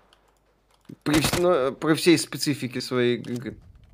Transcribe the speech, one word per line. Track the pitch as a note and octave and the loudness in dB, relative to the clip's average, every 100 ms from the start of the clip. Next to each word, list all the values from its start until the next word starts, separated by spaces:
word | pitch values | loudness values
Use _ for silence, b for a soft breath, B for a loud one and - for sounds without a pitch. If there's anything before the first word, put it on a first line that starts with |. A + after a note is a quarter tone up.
| _ _ _ _ _ _ _ _ - - | _ _ _ _ _ _ _ _ -20 -10
При | - D3+ | -2 0
вс-, | C3 F3+ | 2 2
ну, | F3 | 2
э, | E3+ C3 | 2 0
при | A#2+ D#3 D3+ | 0 0 2
всей | F3+ D#3+ | 4 4
специфике | - C#3+ D3+ C3 B2 B2 | 2 -6 -4 -4 -6 -8
своей | - B2+ A#2+ A#2 | -4 0 0 0
игры. | - A#2+ B2+ - - - - | -4 -10 -10 -14 -18 -20 -20